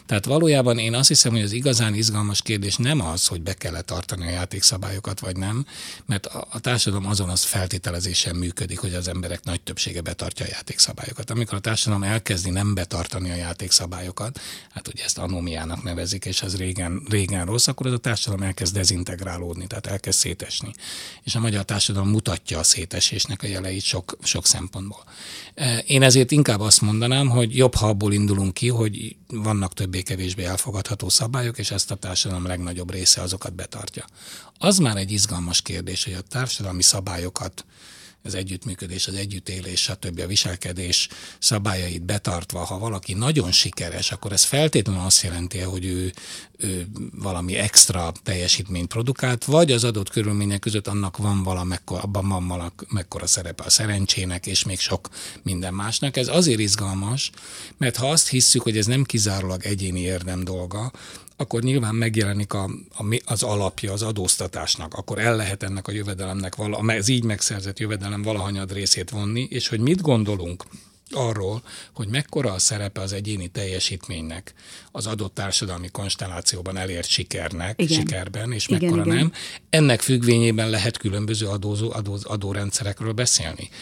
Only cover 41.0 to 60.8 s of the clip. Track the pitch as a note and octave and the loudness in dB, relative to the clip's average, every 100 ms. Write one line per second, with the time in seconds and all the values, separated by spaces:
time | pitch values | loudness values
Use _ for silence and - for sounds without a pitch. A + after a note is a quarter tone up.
41 | - - - - - G#2+ G#2 F#2 F2 F2 | 0 -6 -18 -2 0 2 2 0 -2 -4
42 | F2 G2+ - F2 E2+ F2 E2+ F#2+ A2+ G2 | -2 -2 0 -4 -4 -6 -4 -4 -4 -4
43 | - F#2+ B2 D#3 F2 - - - F2 E2+ | -4 -2 2 2 4 4 2 -2 -6 -2
44 | - G2+ G#2 F#2+ - C#3 D#3 C#3+ G2+ F#2 | -4 -4 -2 4 4 6 4 4 2 0
45 | F#2 - F#2+ F2 F2 F#2 F2+ F#2+ F#2 F2+ | 4 4 4 -2 -4 -4 -4 -4 -2 -2
46 | F#2 - - - - _ G2+ F2+ F2 G#2 | -4 -6 -12 -14 -16 _ -4 -4 -6 -8
47 | - G2+ G2+ F2+ F2+ G2 G#2+ - - F#2+ | -10 -6 -4 -2 -2 0 0 0 -2 -2
48 | E2+ - - F2+ F2+ - F#2+ F2+ F2+ A2+ | -4 -6 -4 -4 0 -2 -2 -4 -4 -4
49 | A#2 C3 B2+ A#2+ - D3+ E3+ A#2+ A#2 G#2+ | -4 -2 -2 -2 2 4 6 4 2 0
50 | F#2+ - G#2 G2+ G2+ G2+ A2 G#2 G2 G2+ | -2 -2 0 0 0 -2 -2 -2 -2 -2
51 | G2 - G#2 G2+ F#2 F2+ F2+ F2 - F2+ | -4 -2 0 0 0 -2 -2 -4 -6 -6
52 | G2+ G2+ F#2+ F#2+ F2+ F2+ E2+ - - G2+ | -2 -2 0 0 -2 -4 -6 -10 -6 -4
53 | - - F2+ - F2 E2 F2+ - G#2+ G2+ | -4 -6 0 0 -2 -8 2 4 4 2
54 | G2 - F#2 F2+ - - - F#2 - F#2 | 2 2 0 -4 -2 0 0 -2 -2 -2
55 | - - - - - F2+ F#2 F#2+ G#2 A#2 | -6 -12 -12 -8 -6 -4 -4 -4 -2 -2
56 | C#3 C3 B2 D#3+ E3+ A2 G#2 G2+ G2 F#2+ | 0 0 2 4 4 4 2 2 0 -2
57 | G2 C3+ - - - - - - C3+ - | -2 -2 -4 -6 -16 -16 -16 -2 -2 0
58 | C3 D#3+ - B2+ - B2 A#2 G#2+ G#2 C3 | 2 2 4 4 6 4 4 2 4 4
59 | C3+ A#2 G2+ F#2+ F#2 F2+ G2 G2+ F#2+ F2+ | 2 2 2 0 -2 -4 -2 -2 -2 -2
60 | F2+ F#2 F2+ F#2 F#2 F#2 F2+ G#2 | -2 -2 -4 -4 -4 -4 -6 -6